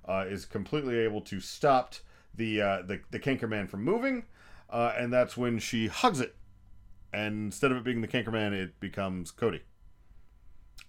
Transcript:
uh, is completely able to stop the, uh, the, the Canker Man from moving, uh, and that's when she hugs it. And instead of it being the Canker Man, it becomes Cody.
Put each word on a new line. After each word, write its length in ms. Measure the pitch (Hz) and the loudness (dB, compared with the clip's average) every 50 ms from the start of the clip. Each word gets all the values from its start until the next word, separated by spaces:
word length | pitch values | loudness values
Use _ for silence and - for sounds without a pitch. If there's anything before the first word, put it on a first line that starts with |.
| - 92 | -2 -2
uh, 140 | 95 95 95 | -2 0 0
is 180 | 92 101 92 - | -2 -4 -6 -8
completely 540 | - - 110 95 - - 151 139 131 117 117 | -6 -6 -6 -4 -2 -2 -2 0 0 2 2
able 220 | 113 110 104 107 | 2 2 0 -2
to 180 | 98 - 104 95 | -6 -6 -8 -8
stop 560 | - - - - - 143 135 127 123 - - - - - - - - - - | -8 -8 -4 2 6 6 6 6 4 0 -10 -16 -16 -18 -20 -20 -20 -16 -6
the, 260 | 110 113 110 107 104 | -4 -2 0 2 4
uh, 200 | 104 98 98 95 | 4 4 2 0
the, 180 | 90 92 101 90 - - | 0 -4 -6 -6 -6 -8
the 80 | - 107 | -8 -4
Canker 280 | - 143 135 127 120 | 0 0 0 0 0
Man 200 | 110 110 104 98 | -2 -2 -2 -2
from 160 | 90 - 98 107 | -4 -4 -2 0
moving, 420 | 151 202 233 247 269 262 240 226 - - - - - - - - - | 2 2 2 2 0 -2 -2 -6 -12 -18 -20 -20 -20 -20 -20 -12 -4
uh, 240 | - 117 117 120 104 | 0 2 2 2 2
and 140 | 117 123 120 | 0 -2 2
that's 260 | 123 127 123 120 - | 4 4 4 4 2
when 200 | 120 123 123 117 | 0 0 2 2
she 300 | 110 - - - 117 110 | 0 0 0 0 0 0
hugs 320 | 107 - - - 247 190 131 | 0 2 4 4 4 4 4
it. 160 | 123 - - - - - - - - - - - - - - - - - - | -2 -4 -6 -18 -20 -20 -20 -20 -20 -20 -20 -20 -20 -20 -20 -20 -14 -6 -4
And 320 | 101 107 107 107 107 107 | -2 -2 -2 -2 -2 -4
instead 260 | 104 98 - - 135 | -4 0 2 4 4
of 60 | 127 | 4
it 60 | 127 113 | 2 0
being 180 | 127 120 117 | 0 0 0
the 60 | 110 | 0
Canker 240 | 98 - 127 104 110 | 0 0 0 0 0
Man, 220 | 113 110 107 104 101 | 0 2 2 2 0
it 260 | 98 95 85 - - | 0 -2 -4 -6 -8
becomes 520 | - 98 - 101 98 95 92 92 87 - | -8 -6 -4 -2 -2 -2 -2 -4 -6 -8
Cody. 300 | - - 123 113 82 76 - - - _ - - - - - - - - - - - - - - - - - - - - - | -4 0 0 0 0 -2 -10 -16 -20 _ -20 -20 -20 -20 -20 -20 -20 -20 -20 -20 -20 -20 -20 -20 -20 -20 -20 -20 -20 -20 -14